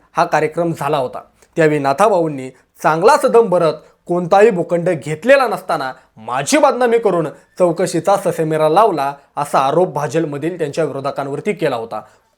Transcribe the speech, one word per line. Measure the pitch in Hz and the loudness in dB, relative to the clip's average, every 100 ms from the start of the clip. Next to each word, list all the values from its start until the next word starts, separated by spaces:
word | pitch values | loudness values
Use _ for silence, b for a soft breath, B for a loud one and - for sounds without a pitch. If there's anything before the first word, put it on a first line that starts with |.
| _ | _
हा | - | -4
कार्यक्रम | 170 151 151 160 170 160 | 0 0 -2 -2 -4 -4
झाला | 143 147 | -2 -2
होता. | 127 90 - _ b - | -4 -8 -18 _ b 0
त्यावेळी | 160 151 | 2 2
नाथाभाऊंनी | 139 139 214 185 160 139 131 - b _ | 0 2 2 2 0 -4 -12 -16 b _
चांगलाच | 165 160 202 294 262 | 0 2 4 4 4
दम | 226 214 | 4 4
भरत | 175 160 151 b b - | 2 0 -2 b b -6
कोणताही | 175 170 196 226 | -4 2 4 4
भूखंड | 175 160 170 175 | 4 -2 -2 0
घेतलेला | 165 143 156 240 277 240 | -2 -4 -6 2 2 2
नसताना | 180 - 160 131 127 b - | -4 -4 -4 -4 -10 b -18
माझी | 110 127 139 302 | -6 -4 0 2
बदनामी | 285 240 247 233 | 2 2 0 2
करून | 214 175 151 - b - | 0 0 -4 -8 b -2
चौकशीचा | 180 165 175 165 160 196 | 0 0 -2 -2 0 0
ससेमिरा | 190 - 160 156 156 | 0 -2 -2 0 2
लावला, | 175 226 160 139 - b - | 4 2 2 -4 -8 b -8
असा | 147 156 | -2 0
आरोप | 135 156 180 | 2 2 0
भाजपमधील | 147 143 156 160 143 160 180 | -2 -4 -4 -4 -6 -8 -6
त्यांच्या | 147 151 | -6 -4
विरोधकांवरती | 151 135 135 135 139 143 214 | -4 -4 -6 -6 -6 -6 -6
केला | 185 156 120 | -4 -2 -4
होता. | 113 107 - b b | -8 -12 -14 b b